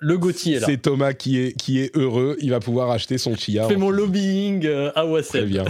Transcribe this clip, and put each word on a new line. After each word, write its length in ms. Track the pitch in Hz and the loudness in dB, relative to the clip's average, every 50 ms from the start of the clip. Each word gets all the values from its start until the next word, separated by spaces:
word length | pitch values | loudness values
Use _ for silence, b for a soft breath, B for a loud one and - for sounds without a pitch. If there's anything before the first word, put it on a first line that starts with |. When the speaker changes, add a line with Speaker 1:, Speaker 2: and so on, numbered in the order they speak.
Speaker 1:
le 180 | 151 151 170 180 | 0 0 2 2
Gauthier 380 | 170 180 165 - - 170 147 | 2 0 0 0 0 0 0
est 20 | 123 | 2
là. 80 | 107 | 2
Speaker 2:
c'est 100 | 143 143 120 | 0 0 2
Thomas 340 | - 151 139 135 139 139 | 0 0 2 2 2 0
qui 260 | 131 - - 131 131 127 | 0 -2 -2 0 0 0
est, 180 | 127 127 - | 0 -2 -4
qui 220 | - - - 135 131 | -6 -4 0 0 0
est 180 | 135 127 - | 0 0 0
heureux. 400 | 156 131 131 113 123 127 143 147 - | 0 0 2 2 2 0 0 -2 -2
Il 100 | 147 127 | -2 0
va 80 | 120 120 | 0 0
pouvoir 320 | 110 123 117 127 127 123 | 0 -2 -2 0 0 0
acheter 260 | 120 110 - - 131 | 0 -2 -2 -2 -4
son 200 | 123 - 127 113 | -2 -2 -2 -2
Chia 260 | - - - 101 113 | -4 -2 -2 0 0
Speaker 1:
Je 60 | 110 113 | 2 2
fais 80 | 202 | 2
Speaker 2:
en 20 | 190 | 2
Speaker 1:
mon 80 | 190 196 | 2 2
Speaker 2:
physique. 100 | 196 202 | 2 0
Speaker 1:
lobbying, 640 | 214 196 185 202 196 190 190 196 202 202 196 190 156 | 0 0 0 0 0 0 0 0 0 0 -2 0 0
euh, 240 | 151 147 139 143 143 - | 0 0 0 -2 -2 0
à 100 | 156 160 | -2 0
Wassel. 360 | 160 160 156 147 - - 127 | 0 0 -2 -2 -2 -2 -2
Speaker 2:
Très 60 | 113 101 | -2 0
bien. 160 | 98 98 95 | 0 0 -2